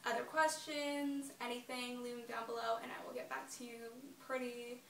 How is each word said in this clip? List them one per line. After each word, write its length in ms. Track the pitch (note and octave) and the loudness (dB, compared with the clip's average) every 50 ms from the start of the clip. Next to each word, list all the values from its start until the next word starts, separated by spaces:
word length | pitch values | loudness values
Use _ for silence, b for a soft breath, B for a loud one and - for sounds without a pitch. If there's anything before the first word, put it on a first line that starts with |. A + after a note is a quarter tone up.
| - | 0
other 200 | A#3+ A3 A#3 B3 | 2 2 2 2
questions, 1040 | - - D#4 D#4+ D#4 D#4 - - - D4+ D4 C#4+ C#4+ C#4+ C#4+ C#4+ C#4+ C#4 C#4 C#4 C#4 - - | 4 6 8 8 8 6 4 -2 -2 0 2 2 2 2 4 4 2 2 0 -2 -4 -6 -4
anything, 600 | B3 B3 A#3+ B3 B3 - B3+ B3 B3 B3 B3 B3 | -2 -2 -2 -2 -2 -4 -2 -2 -2 -2 -2 -2
leave 160 | B3 A#3+ A#3+ A#3+ | -2 -2 -4 -4
them 80 | A#3 - | -4 -4
down 200 | A#3 A3+ A3+ A3+ | -4 -4 -2 -2
below, 340 | A#3 A#3 A#3 A3+ A3+ A3+ | -2 0 2 2 2 2
and 100 | - B3 | 2 -2
I 140 | - - - | -6 -6 -6
will 80 | - A#3+ | -4 -4
get 160 | B3 - - | -4 -4 -2
back 220 | - - - - - - | -4 -4 -4 -6 -8 -8
to 40 | B3 | -8
you 300 | A#3+ A#3 A#3 A#3 A#3 A#3 B3+ C4+ C#4 - - | -8 -8 -8 -10 -10 -10 -10 -12 -12 -14 -14
pretty 600 | - - C4 B3+ B3+ B3 A#3+ A#3+ A#3+ A#3+ B3 B3 B B | -6 -2 0 0 0 0 -2 -4 -6 -6 -8 -8 B B